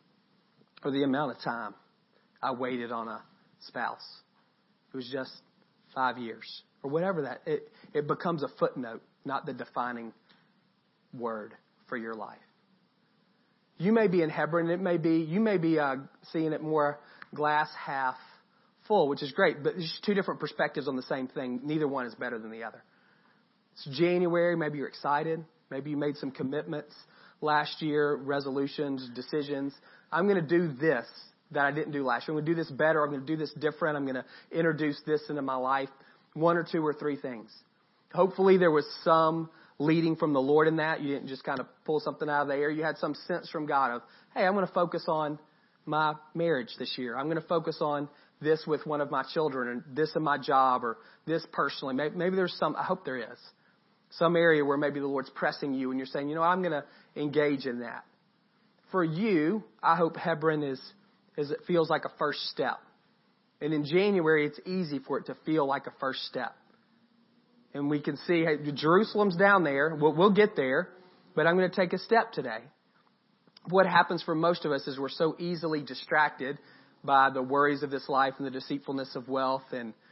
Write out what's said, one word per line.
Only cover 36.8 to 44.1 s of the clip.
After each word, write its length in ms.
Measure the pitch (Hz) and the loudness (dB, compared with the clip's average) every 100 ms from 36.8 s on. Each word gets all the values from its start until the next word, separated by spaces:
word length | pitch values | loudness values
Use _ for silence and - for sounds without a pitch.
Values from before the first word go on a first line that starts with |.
or 80 | 151 | 0
three 240 | 143 147 139 | -2 -4 -4
things. 340 | 139 117 107 - _ _ _ _ _ | -6 -10 -14 -20 _ _ _ _ _
Hopefully 440 | 165 185 190 190 190 | 2 2 4 6 8
there 140 | 175 | 8
was 140 | 151 143 - | 4 2 -2
some 460 | - 160 160 165 160 - - - | 4 6 6 2 -4 -10 -16 -2
leading 380 | 147 165 165 156 | 2 4 4 2
from 160 | 160 | 2
the 80 | 143 | 2
Lord 260 | 135 151 156 | 4 6 6
in 100 | 160 | 4
that. 240 | 156 160 | 2 -2
You 140 | 139 | -2
didn't 140 | 139 - | -4 -6
just 160 | 131 | -8
kinda 240 | - 135 123 _ | -6 -6 -6 _
pull 160 | - 151 | -2 -2
something 280 | 147 143 151 | -2 -4 -2
out 140 | 147 | 0
of 60 | 143 | 0
the 60 | |
air. 160 | 139 147 | 0 0
You 120 | 156 | 0
had 160 | 160 151 | -2 -2
some 160 | 160 | -6
sense 340 | 143 - 175 170 | -6 -6 -6 -6
from 180 | 165 151 | -8 -2
God 260 | 143 131 | 0 0
of, 100 | 120 - | -2 -8